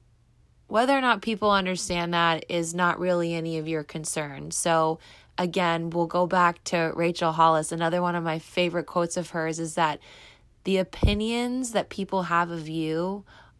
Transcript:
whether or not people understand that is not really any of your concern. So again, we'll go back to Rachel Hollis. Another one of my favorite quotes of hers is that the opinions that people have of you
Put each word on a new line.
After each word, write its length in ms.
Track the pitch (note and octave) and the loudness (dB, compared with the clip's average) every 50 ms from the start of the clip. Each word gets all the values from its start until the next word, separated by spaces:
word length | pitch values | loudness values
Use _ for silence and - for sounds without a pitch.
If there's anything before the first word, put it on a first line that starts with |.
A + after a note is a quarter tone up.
| _ _ _ _ _ _ _ _ _ _ _ _ _ _ | _ _ _ _ _ _ _ _ _ _ _ _ _ _
whether 300 | - G#3+ B3 B3+ C#4 C4+ | 0 0 2 4 2 2
or 40 | |
not 200 | B3+ B3 A3+ G3+ | 4 2 2 2
people 300 | - A3+ A3+ G3 G#3+ G#3 | 0 -4 -4 0 2 4
understand 600 | G3+ G3 F#3+ F#3 F#3 F3+ - - F3+ F3 E3+ E3+ F3 | 4 4 2 0 -2 -4 -4 -4 -2 -2 -2 0 2
that 320 | E3+ E3+ E3+ E3 D#3 - - | 2 4 4 2 0 -2 -4
is 260 | F3+ E3+ E3 E3 E3+ | -2 -2 -2 -2 -2
not 260 | F3+ F3+ F3 - - | 0 2 2 2 0
really 340 | F3 F3+ F3+ F3 E3+ E3+ E3+ | 0 0 2 2 0 0 -2
any 240 | E3+ D#3+ E3 E3 D#3+ | -4 -4 -4 -4 -4
of 100 | D#3 D#3 | -4 -4
your 160 | D#3+ D#3 D3 | -4 -4 -6
concern. 680 | - - D#3+ D#3 - - D#3+ D3+ C#3+ C#3+ C#3 D3 D#3 | -6 -10 -8 -8 -6 -4 -4 -6 -6 -8 -12 -12 -8
So 480 | D#3+ - - F3 E3 D#3+ D#3+ D#3+ D#3+ E3 - - - - - _ _ - | -6 -4 0 2 4 4 4 2 0 -2 -8 -18 -20 -20 -20 _ _ -4
again, 520 | F3+ F3+ E3 F#3+ F3+ E3+ E3 E3 E3+ E3+ | -4 -2 0 0 0 2 0 0 -2 -2
we'll 160 | D#3+ F3 E3+ | 0 0 0
go 220 | E3 - F3 F3+ E3+ | 0 2 0 2 2
back 340 | F#3 F#3 F3+ F3 F3 - _ | 4 4 4 4 2 0 _
to 260 | - - E3+ E3 D#3+ - | -2 0 0 0 0 0
Rachel 360 | - E3+ F3 F3 - F3 E3 | 0 0 0 0 0 0 0
Hollis. 400 | D#3+ E3 E3 E3 D#3+ D#3 D#3 - | 4 6 6 6 6 4 2 -2
Another 300 | E3+ E3 E3+ E3 E3+ F3 | -2 -2 0 0 0 0
one 120 | F3 F3 F3 | 0 0 0
of 120 | F3 E3 | -2 -2
my 140 | E3 D#3+ D#3+ | -2 -4 -4
favorite 460 | - - - - F3+ E3+ E3 F3 D#3 | -6 -6 -2 0 0 0 0 -2 -4
quotes 300 | - - F3+ F3 E3+ - | -2 -2 -2 0 0 -2
of 140 | F3+ E3+ D#3+ | -6 -6 -4
hers 280 | - E3+ D#3+ D#3+ D#3+ D#3+ | -4 -4 -4 -4 -4 -4
is 180 | E3 D#3+ - | -6 -6 -2
that 240 | - E3 D#3 D3+ - - - - - - - - _ _ _ _ _ _ | 0 0 0 0 -4 -10 -20 -20 -20 -20 -20 -20 _ _ _ _ _ _
the 120 | F#3 F#3+ F#3 | -2 0 0
opinions 920 | F#3 F#3 - - - - G#3 G#3 G#3+ A3+ A#3 A#3+ A#3+ B3 B3 B3+ C4 A#3 | 0 -2 -4 0 2 2 2 2 -2 -2 -2 -2 -2 -2 -2 -4 -6 -2
that 160 | A3+ G3+ - - | -2 -4 -4 -4
people 360 | - - F#3+ F#3 - F#3+ F3+ | -6 -8 -6 -4 -2 -4 -2
have 280 | E3+ E3+ E3+ F3 E3+ | 0 0 0 0 0
of 160 | E3+ E3 D#3 D#3 | -4 -8 -6 -6
you 560 | D#3+ E3 D#3+ D#3 D#3 D#3+ F3 F#3 G3 G3+ G3 - - - - - _ _ | -4 -4 -2 -2 -2 -2 -2 -4 -6 -8 -12 -16 -20 -20 -20 -20 _ _